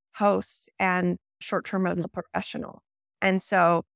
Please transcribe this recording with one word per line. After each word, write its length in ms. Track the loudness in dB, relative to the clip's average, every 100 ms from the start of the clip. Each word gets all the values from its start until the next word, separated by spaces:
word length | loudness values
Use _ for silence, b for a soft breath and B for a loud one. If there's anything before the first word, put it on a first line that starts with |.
| _ 0
host 540 | 2 2 -2 -14 -18 -2
and 400 | 0 2 0 -2 _ _
short-term 460 | -6 -4 -2 -2 0
rental 240 | -2 -4
professional. 720 | -8 -6 -6 -6 -8 -12 -14 _ _ _ _
And 200 | 0 0
so, 420 | 2 4 4 4 -2